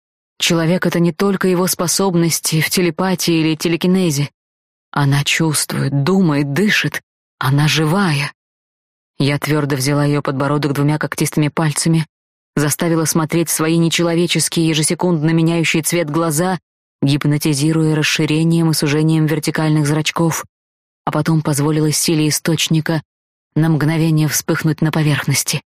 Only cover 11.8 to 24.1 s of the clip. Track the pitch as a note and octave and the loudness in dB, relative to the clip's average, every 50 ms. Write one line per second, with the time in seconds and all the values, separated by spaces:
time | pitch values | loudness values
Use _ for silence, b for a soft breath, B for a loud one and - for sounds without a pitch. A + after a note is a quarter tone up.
11.8 | - E3 D#3+ E3 D3+ - _ _ _ _ _ _ _ _ _ D3 C#3+ D3 C#3 - | 0 2 2 2 0 -2 _ _ _ _ _ _ _ _ _ -2 -2 -2 -2 -2
12.8 | F3+ E3+ E3 D#3+ D#3+ D3+ - E3+ D#3 D3+ - E3+ E3+ - - - D#3 E3 E3 E3+ | 0 0 0 0 0 0 0 0 -2 0 0 -2 -2 -2 -2 -2 0 0 2 2
13.8 | E3 E3 D#3 - E3+ E3+ E3 E3 F3+ E3 - E3 D3 - - E3+ E3 D#3+ D#3 D3+ | 2 2 0 0 0 0 0 0 0 0 0 -2 -2 -2 -2 0 0 0 0 0
14.8 | D#3 - F3 - - F3+ F3 D#3 D3 E3 E3 E3 E3 D#3+ E3+ E3+ D#3+ - - E3+ | 0 -2 -2 -2 0 0 0 0 2 2 2 2 2 2 2 0 0 0 0 -2
15.8 | D3+ - - F3 E3+ D3 D3 E3 E3+ E3 D3+ D3 F3+ F#3 F#3+ E3 - _ _ _ | -2 -2 -2 -2 -2 -2 -2 -2 0 0 0 0 0 0 -2 -4 -6 _ _ _
16.8 | _ _ _ _ - C#3 C#3 D3 - D3+ D3 D3 - E3 D3+ C3+ C#3+ D#3+ D#3+ D#3+ | _ _ _ _ 0 0 0 2 2 0 0 0 0 0 0 0 0 0 2 2
17.8 | D#3+ D#3 D#3 D3+ D3 - - - D#3 D3 D3+ D#3 E3 E3 E3 E3 E3 D#3+ D#3 - | 2 2 0 0 0 0 0 0 0 0 0 2 2 2 2 2 2 2 2 0
18.8 | - D3 C#3 D#3 D#3 D#3+ D#3+ D#3+ D#3 D3+ D#3+ D3+ D3+ E3 D3 D#3+ D#3 D#3 D3+ D#3 | 0 0 2 2 2 2 2 2 2 0 0 -2 -2 -2 -2 0 0 2 2 2
19.8 | D3 C#3+ D3+ D#3 D3+ - - - E3 E3 D3+ - - - _ _ _ _ _ _ | 2 0 0 -2 -2 -2 -2 -2 0 0 -2 -4 -8 -12 _ _ _ _ _ _
20.8 | _ _ _ _ _ - C3+ D3 D3+ - E3 D#3 D3 D#3+ D3 C3+ C#3+ D#3 D3+ D#3 | _ _ _ _ _ -4 -2 -2 0 0 0 0 0 0 -2 0 0 0 0 0
21.8 | D#3 D3+ D3 - - - E3+ D#3 D3+ D3+ C#3+ - - - E3 D3+ - - D#3+ D#3+ | 0 0 0 0 0 0 0 2 2 0 0 -2 -2 -2 -2 0 0 0 0 0
22.8 | D#3 - E3 D3+ - _ _ _ _ _ _ _ _ _ - D3 D#3 D#3+ D#3+ C#3+ | 0 0 -2 -4 -4 _ _ _ _ _ _ _ _ _ -2 0 2 2 2 2
23.8 | D#3 D3 E3 D#3+ D#3+ E3 | 2 0 0 2 2 2